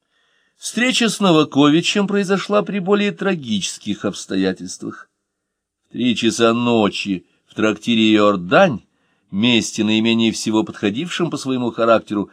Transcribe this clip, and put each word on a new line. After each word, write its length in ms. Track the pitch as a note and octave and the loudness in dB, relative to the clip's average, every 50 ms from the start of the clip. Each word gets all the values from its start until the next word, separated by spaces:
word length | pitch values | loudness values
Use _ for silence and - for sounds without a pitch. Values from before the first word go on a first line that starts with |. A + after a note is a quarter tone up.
| _ _ _ _ _ _ _ _ _ _ _ | _ _ _ _ _ _ _ _ _ _ _
Встреча 520 | _ - - - G#3+ B3 B3+ - - A#3 G#3 | _ -14 -8 -4 -2 -2 0 0 0 0 -2
с 100 | - - | 0 2
Новаковичем 880 | G3+ F#3 D#3+ D#3 D3 D3+ - C3+ D3 D3 D3 E3+ E3 - - G#3 G3 | 2 4 4 4 4 2 2 4 4 4 4 2 0 0 -2 -2 -2
произошла 560 | G3 G3+ G3+ G3+ F3 G3+ F#3 - - G#3 G#3 | 0 -2 -2 -2 -2 -2 -4 -2 -2 -2 -2
при 160 | F3+ G#3 G3 G3+ | -2 -2 -6 -6
более 320 | F3 F#3+ G3+ G3+ G#3 G3+ | -2 0 0 0 0 -2
трагических 920 | - - F3+ - F3 D#3+ C3 A2+ G#2+ G2 F2 - - - - G#2 F#2+ - - | -4 -4 -4 -4 -4 -4 -4 -4 -4 -4 -4 -6 -10 -10 -8 -8 -8 -4 -6
обстоятельствах. 1080 | G2+ F2+ - - - G2 F#2+ F#2+ F#2+ F2+ - F2+ F#2 - - G#2+ A2 - - - _ _ _ _ _ _ _ _ _ _ _ _ _ _ _ _ _ | -6 -6 -8 -10 -6 -2 0 0 0 -2 -4 -10 -14 -14 -12 -12 -12 -12 -14 -20 _ _ _ _ _ _ _ _ _ _ _ _ _ _ _ _ _
В 40 | |
три 220 | - - B2 B2+ A2 | -6 -2 -2 -2 0
часа 380 | - A#2+ A2 G2 A#2 A#2 A#2 | 0 0 -2 2 2 2 2
ночи 760 | A2+ A#2+ A#2+ A#2+ A#2+ A2 G#2 F#2+ - - - G2+ F#2+ F2 - _ _ _ _ | 2 2 0 2 2 2 2 2 0 -4 -6 -6 -6 -6 -8 _ _ _ _
в 80 | _ - | _ -4
трактире 600 | G#2+ G#2+ G#2+ G#2 - - A#2+ A#2 A2+ A2 A2 G#2+ | -2 0 0 -2 -2 -4 -2 0 2 4 4 4
«Иордань», 680 | G#2 G#2 G#2 G2+ F#2 F2 F2+ C3 F3+ G3 F3 A#2 F2+ - _ _ _ _ _ _ _ _ _ | 4 4 4 2 0 -2 2 4 4 4 4 2 -4 -10 _ _ _ _ _ _ _ _ _
месте 540 | F#2+ G2 A#2 B2 A#2+ A2 F#2 - - A2+ G#2 | -4 0 2 4 4 2 2 0 -2 -2 0
наименее 480 | G#2+ A2 A2 A2 A#2 A2+ A2+ A2+ A2 | 2 2 2 2 2 2 2 2 0
всего 320 | G#2+ - - A2+ G#2+ A2 G2+ | 0 -2 -4 0 0 0 0
подходившем 640 | - - - A2+ G2+ G#2 B2+ F3 F3 - - F3 D3+ | -2 -6 -4 -4 -4 -2 -4 -8 -8 -6 -4 -4 -4
по 60 | D3+ | -4
своему 340 | C#3 - C3+ C3 B2 B2 A#2 | -6 -6 -6 -4 -4 -4 -4
характеру 600 | - - A2+ A#2 A2+ G#2 - - G#2+ G2+ F#2 - | -2 -2 2 2 2 2 0 -4 -6 -6 -6 -6